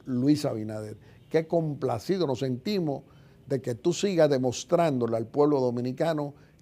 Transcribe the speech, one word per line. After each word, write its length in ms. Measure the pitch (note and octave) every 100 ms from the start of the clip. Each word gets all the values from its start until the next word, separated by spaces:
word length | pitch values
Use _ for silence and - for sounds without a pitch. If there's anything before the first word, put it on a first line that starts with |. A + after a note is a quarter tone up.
| -
Luis 380 | B2 C3+ D3
Abinader. 520 | C#3 A2+ G#2+ G#2+ G#2+ - - - -
Qué 180 | D#3+ E3
complacido 800 | E3+ D#3+ C#3 C3 A#2 - F#3+ D3+
nos 120 | A#2+
sentimos 640 | C3+ B2 G3+ G3+ D#3+ C3+ - - - - -
de 140 | C3+
que 120 | B2+
tú 180 | A#2 F3
sigas 360 | E3+ G3+ F3 D3+
demostrándole 880 | C3+ B2+ A#2 - E3+ E3+ B2+ A#2 A2+
al 100 | A2+
pueblo 340 | C#3+ D3 C#3+
dominicano 760 | B2+ A#2+ B2 B2+ D#3+ D#3 C#3+ - - _